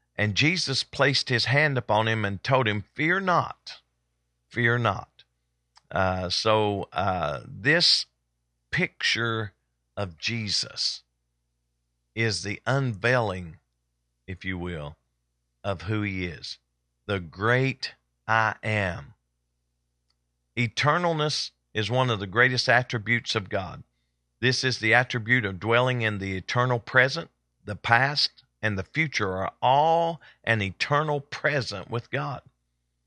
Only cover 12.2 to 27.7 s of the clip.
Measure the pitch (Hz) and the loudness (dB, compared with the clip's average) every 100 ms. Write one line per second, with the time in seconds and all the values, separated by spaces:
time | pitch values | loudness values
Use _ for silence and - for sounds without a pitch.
12.2 | 113 90 95 101 - 135 131 98 117 127 | 0 0 -6 -6 -2 0 0 0 2 2
13.2 | 107 92 85 - _ _ _ _ _ _ | 2 -2 -8 -16 _ _ _ _ _ _
14.2 | - 92 95 92 87 82 73 76 _ _ | -14 -10 -6 -6 -6 -6 -10 -14 _ _
15.2 | _ _ _ _ 101 90 87 107 104 95 | _ _ _ _ -6 -6 -4 -4 -2 -4
16.2 | 87 73 - - _ _ _ _ - 98 | -6 -8 -14 -16 _ _ _ _ -6 -6
17.2 | 82 82 107 123 135 127 - - _ _ | -6 -4 0 2 0 -4 -10 -14 _ _
18.2 | - 110 110 - 107 107 95 82 71 - | 0 2 2 -2 -2 -2 -2 -4 -12 -20
19.2 | _ _ _ _ _ _ _ _ _ _ | _ _ _ _ _ _ _ _ _ _
20.2 | _ _ _ - 117 - 143 165 175 160 | _ _ _ -2 -2 2 2 2 2 0
21.2 | 151 - - - _ 107 107 127 127 107 | 0 -2 -6 -12 _ -4 0 2 2 0
22.2 | 98 104 127 127 - 120 127 120 101 117 | 0 4 4 4 4 4 2 -4 0 -2
23.2 | - 113 98 101 90 - - _ _ _ | 0 -4 -2 -4 -6 -10 -18 _ _ _
24.2 | _ _ 120 127 131 120 110 117 127 127 | _ _ 0 2 -2 0 4 4 2 -4
25.2 | 107 127 101 92 107 117 127 123 110 101 | 0 0 0 -4 2 4 4 0 -2 -2
26.2 | 98 95 - 123 127 120 - 127 131 156 | -4 -6 -2 0 0 0 0 2 2 0
27.2 | 165 _ _ _ 101 | -10 _ _ _ -14